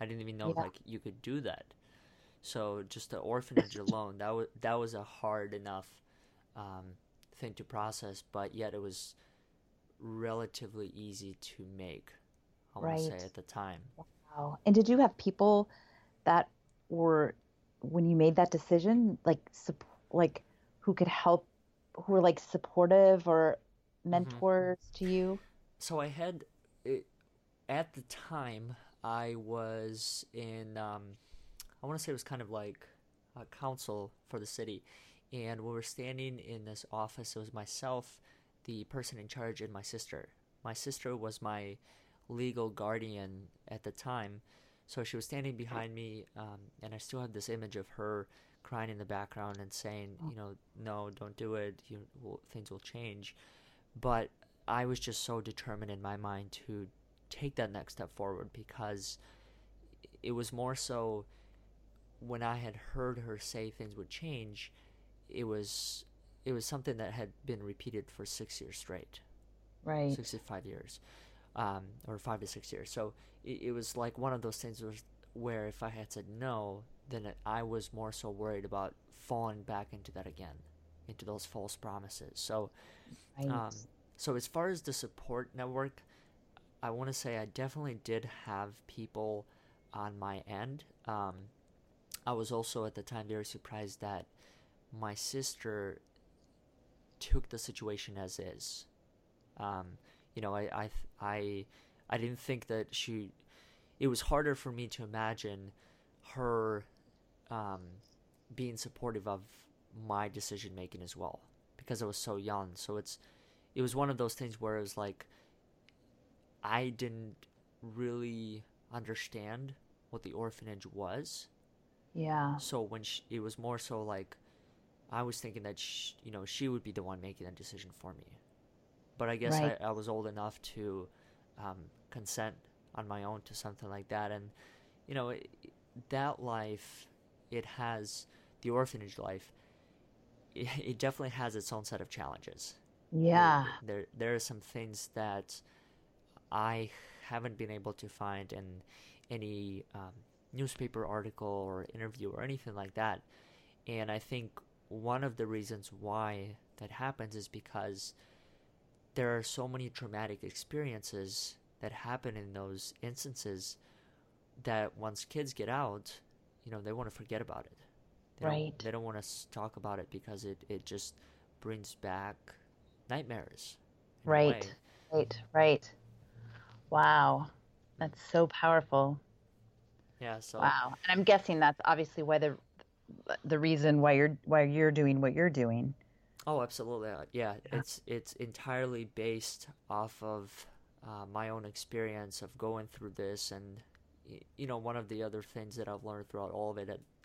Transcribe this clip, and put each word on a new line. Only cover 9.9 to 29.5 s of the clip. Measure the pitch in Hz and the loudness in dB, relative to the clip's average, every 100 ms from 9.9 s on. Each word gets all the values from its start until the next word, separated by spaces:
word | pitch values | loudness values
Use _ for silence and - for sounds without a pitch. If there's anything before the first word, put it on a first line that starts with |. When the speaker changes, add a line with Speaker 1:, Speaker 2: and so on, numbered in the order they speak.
| - | -14
Speaker 1:
relatively | 113 113 113 113 110 - 110 107 98 | -10 -4 -2 -2 -4 -8 -10 -8 -8
easy | 104 104 98 98 92 | -8 -10 -10 -12 -12
to | - - 95 95 | -14 -14 -12 -10
make, | 92 62 - - _ _ _ _ _ - | -10 -10 -14 -20 _ _ _ _ _ -2
I | |
wanna | 165 160 | 0 2
say, | 160 | 0
Speaker 2:
Right. | 90 | -4
Speaker 1:
at | 92 | -8
the | - | -10
time. | - - 98 85 131 - | -8 -6 -6 -8 -14 -18
Speaker 2:
Wow. | - _ - 147 147 147 | -20 _ -10 -4 -4 4
And | 208 | 10
did | 208 220 | 10 10
you | 254 | 10
have | 254 - | 8 6
people | 196 - 202 208 208 - - - - _ | 0 8 10 10 6 -4 -20 -20 -20 _
that | 165 170 - _ _ _ - | 6 6 6 _ _ _ -4
were, | 170 165 156 143 - - _ _ _ | 4 8 8 6 0 -16 _ _ _
when | 131 170 170 | 0 6 8
you | 165 | 10
made | 160 160 | 12 10
that | 175 | 8
decision, | 160 - 170 190 240 220 - | 6 6 8 8 8 8 6
like, | 165 160 - | 6 4 2
sup-, | - - 151 - - - | -8 -6 -6 -10 -20 0
like, | 170 160 - - - - - | 6 6 4 -14 -20 -20 0
who | - | 2
could | 185 180 | 4 4
help, | - 175 175 - _ _ _ _ | 6 8 8 4 _ _ _ _
who | - 180 | -6 6
were, | 190 | 10
like, | 175 - | 10 8
supportive | - 175 - 180 175 190 190 185 175 | 2 -2 4 6 12 12 12 12 10
or | 160 156 - - - _ _ 170 | 8 8 6 -2 -20 _ _ 2
Speaker 1:
Mm-hmm. | |
Speaker 2:
mentors | 175 180 120 190 185 185 180 - | 4 2 4 6 6 6 2 -4
to | - | -2
you? | 185 185 185 196 - - - - | 2 4 4 0 -8 -20 -20 -12
Speaker 1:
So | - 156 | -4 -2
I | 147 | -2
had, | 143 175 170 - _ _ _ | -2 -4 -4 -12 _ _ _
it, | 123 131 - _ _ _ _ _ - | -2 -2 -4 _ _ _ _ _ -4
at | 143 160 | -2 -2
the | 135 | -8
time, | - - - 156 127 110 117 123 - - | -12 -12 -6 -6 -4 -6 -8 -12 -16 -8
I | 113 117 117 | -2 0 0
was | 117 107 | -4 -4